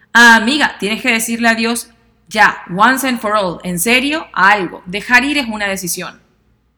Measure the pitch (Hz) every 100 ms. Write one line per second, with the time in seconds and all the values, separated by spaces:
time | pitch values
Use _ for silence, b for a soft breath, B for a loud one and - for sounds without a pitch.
0 | b 233 240 226 214 294 247 - 196 214
1 | 262 226 226 233 233 226 226 233 - _
2 | _ _ _ 214 196 - - 180 220 262
3 | 269 240 214 214 190 165 180 180 233 254
4 | 277 311 - - 190 208 170 - 180 202
5 | 208 247 269 294 233 214 202 190 180 175
6 | 165 - _ _ _ _ _